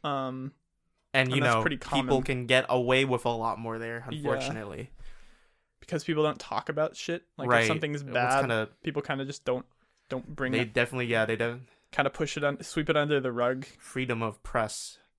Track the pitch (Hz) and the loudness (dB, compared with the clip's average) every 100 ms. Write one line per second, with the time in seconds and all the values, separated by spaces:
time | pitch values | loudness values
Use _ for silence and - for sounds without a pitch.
0 | 151 139 131 131 131 _ _ _ _ _ | -4 -4 -4 -8 -10 _ _ _ _ _
1 | _ 135 127 127 117 113 110 135 - 147 | _ 0 2 4 4 4 2 -6 -2 -2
2 | 127 131 131 127 117 127 - 127 123 131 | 2 2 2 -4 4 4 4 2 4 4
3 | 135 123 120 117 113 107 113 113 117 117 | 4 2 2 0 -2 -4 -6 -6 -6 -8
4 | 117 151 143 131 131 - 104 76 131 - | -8 -4 -2 0 -2 -6 -8 -10 -12 -12
5 | - - - - _ _ _ _ - 165 | -14 -14 -20 -20 _ _ _ _ -6 -4
6 | - 151 151 - - - - 151 156 - | 0 2 2 0 -4 -4 -2 -2 -2 -4
7 | - 170 _ - 123 120 117 160 156 147 | -6 -6 _ -6 4 6 6 2 -2 -4
8 | 139 127 123 135 131 113 107 _ - 151 | -2 0 4 4 4 0 0 _ -6 -6
9 | 143 135 135 143 - 127 - _ _ _ | -4 -6 -6 -6 -2 -2 -4 _ _ _
10 | _ 131 - 151 131 131 117 120 120 127 | _ -8 -8 -6 0 0 2 2 2 0
11 | 120 113 110 113 117 120 127 _ _ - | 2 2 2 2 0 -2 -14 _ _ 0
12 | 139 - 151 - 143 143 - 165 151 151 | 0 0 -4 0 -2 -2 -4 -2 2 2
13 | 147 147 131 120 120 131 131 - - 131 | 2 2 0 0 0 0 -8 -16 -8 -4
14 | 127 117 113 107 - 123 110 - - - | -2 -2 -2 -6 -4 -2 -2 -4 -12 -16
15 | _ | _